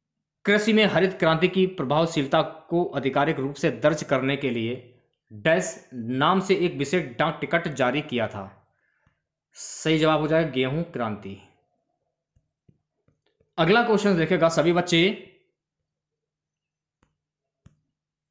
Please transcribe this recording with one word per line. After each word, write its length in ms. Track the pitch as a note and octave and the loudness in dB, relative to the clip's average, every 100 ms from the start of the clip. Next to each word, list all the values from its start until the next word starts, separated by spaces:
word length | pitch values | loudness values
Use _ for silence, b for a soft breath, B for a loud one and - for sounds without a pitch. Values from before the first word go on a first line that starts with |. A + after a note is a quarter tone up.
| _ _ _ _ - | _ _ _ _ 0
कृषि 280 | G#3 G#3 | 2 4
में 120 | G#3+ G#3 | 4 4
हरित 340 | D3+ F#3 - | 2 0 2
क्रांति 280 | D#3+ D#3 F3 | 0 2 2
की 180 | F#3+ F#3 | 2 0
प्रभावशीलता 760 | - C3 D3 E3 D#3+ C3+ D#3+ | 0 -2 0 0 0 0 0
को 440 | D#3+ - - E3+ F3 | 0 -6 -4 -2 -2
आधिकारिक 540 | C#3 C3 C#3+ D3 C#3+ | -2 -2 0 0 -2
रूप 160 | C3+ C#3+ | -4 -2
से 160 | E3 | -4
दर्ज 320 | A#2 D3 D#3+ | 0 0 0
करने 340 | - C3 C3 C#3 | 0 -2 0 -2
के 120 | C3+ | -2
लिए 400 | A#2 A2+ B2 - _ _ _ _ | -2 -4 -6 -12 _ _ _ _
डैश 560 | G#2+ C3 F3 F3 - - | -6 0 0 0 -10 -16
नाम 460 | B2+ A2+ C3 D3+ F#3+ | -12 -6 0 2 2
से 160 | F#3+ F#3 | 2 0
एक 200 | F3 C#3 | 0 -2
विशेष 420 | C#3 F#3 C#3+ A#2 | -2 -2 -4 -2
डाक 200 | D3+ D#3+ | -2 -2
टिकट 260 | C#3+ E3+ E3 | -4 -2 -4
जारी 340 | C3+ B2 C#3+ | -2 0 0
किया 260 | D3 A#2+ G#2+ | -4 -4 -4
था। 460 | G#2 G2 - _ _ _ _ _ _ _ _ _ | -6 -14 -18 _ _ _ _ _ _ _ _ _
सही 440 | - - - D#3+ D#3+ | -18 -16 -6 -2 2
जवाब 220 | D#3 D#3 | 2 2
हो 80 | D3+ | 2
जाएगा 220 | D#3+ D#3+ | 0 0
गेहूं 340 | B2+ C3 D3+ | -2 -2 -2
क्रांति। 540 | E3+ B2 A2+ G#2 G2 G2 - _ _ _ _ _ _ _ _ _ _ _ _ _ _ _ _ _ _ _ _ - | -6 -6 -6 -6 -12 -16 -20 _ _ _ _ _ _ _ _ _ _ _ _ _ _ _ _ _ _ _ _ -2
अगला 260 | E3 A3+ | 2 4
क्वेश्चन 340 | A3+ G#3 G#3 F3 | 4 2 4 2
देखेगा 320 | D#3+ F3+ E3 | 2 2 2
सभी 240 | E3 D#3 | 4 2
बच्चे, 560 | F3 F3 E3+ F#3 G#3+ - _ _ _ _ _ _ _ _ _ _ _ _ _ _ _ _ _ _ _ _ _ _ _ _ _ _ _ _ _ _ | 2 2 2 2 0 -10 _ _ _ _ _ _ _ _ _ _ _ _ _ _ _ _ _ _ _ _ _ _ _ _ _ _ _ _ _ _